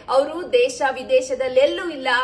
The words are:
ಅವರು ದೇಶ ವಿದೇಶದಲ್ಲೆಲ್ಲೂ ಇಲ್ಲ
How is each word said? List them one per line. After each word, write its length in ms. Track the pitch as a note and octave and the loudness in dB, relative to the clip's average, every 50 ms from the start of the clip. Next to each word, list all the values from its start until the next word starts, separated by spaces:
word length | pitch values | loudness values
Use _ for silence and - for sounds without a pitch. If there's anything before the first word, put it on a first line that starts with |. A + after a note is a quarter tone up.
| - - | -6 0
ಅವರು 440 | B3 C4+ C#4+ D4+ D#4+ E4+ F4+ - | 2 2 2 0 -4 -8 -6 0
ದೇಶ 300 | - A#3+ B3 C#4 - - C#4+ C4 | 2 2 2 2 0 -2 -2 -2
ವಿದೇಶದಲ್ಲೆಲ್ಲೂ 960 | B3+ C4 - - C4 B3+ B3+ - C4 A#3 C4 B3+ B3+ C4 C#4+ E4 E4+ F#4 F#4+ E4+ | -2 -4 -2 0 0 0 2 0 -6 -4 -4 0 2 4 4 4 2 -2 -6 -8
ಇಲ್ಲ 200 | D4+ C4+ C4 C4 B3 B3 | -8 -6 -4 -2 -2 -2